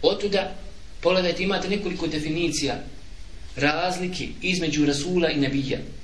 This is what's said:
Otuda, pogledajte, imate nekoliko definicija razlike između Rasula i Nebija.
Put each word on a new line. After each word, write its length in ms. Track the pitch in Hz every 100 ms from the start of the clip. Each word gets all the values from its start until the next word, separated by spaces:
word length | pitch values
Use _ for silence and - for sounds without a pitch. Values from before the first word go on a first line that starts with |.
Otuda, 540 | 156 202 208 190 190 - - - - -
pogledajte, 420 | 170 185 180 170
imate 260 | 190 185 180
nekoliko 380 | 208 180 165 160
definicija 760 | 151 156 160 165 139 139 113 - - - - - - - -
razlike 760 | 143 156 180 180 180 - 110 -
između 440 | 185 180 160 147 143
Rasula 440 | 143 175 180 165
i 100 | 147
Nebija. 400 | 139 139 135 - - -